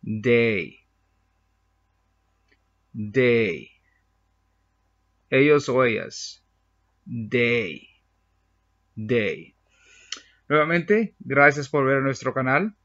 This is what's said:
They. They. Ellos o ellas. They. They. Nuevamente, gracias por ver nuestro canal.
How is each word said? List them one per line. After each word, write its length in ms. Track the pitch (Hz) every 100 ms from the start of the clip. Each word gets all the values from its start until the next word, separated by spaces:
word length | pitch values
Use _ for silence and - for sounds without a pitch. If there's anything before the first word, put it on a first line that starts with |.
They. 760 | - 110 117 120 117 104 80 - _ _ _ _ _ _ _ _ _ _ _ _ _ _ _ _ _ _ _ _ _
They. 760 | 117 107 117 123 117 110 80 55 _ _ _ _ _ _ _ _ _ _ _ _ _ _ _ _
Ellos 400 | 135 143 147 135
o 140 | 127
ellas. 600 | 127 107 85 - - - _ _ _ _ _ _ -
They. 840 | 120 110 123 120 120 101 78 - _ _ _ _ _ _ _ _ _ _ -
They. 600 | 107 117 104 73 82 _ _ _ _ _ _ - _ _ _
Nuevamente, 680 | 147 151 175 170 208 226 _
gracias 500 | - 139 143 147 139
por 160 | 151 131
ver 160 | 139
nuestro 320 | 175 175 135
canal. 420 | 127 131 139 208 -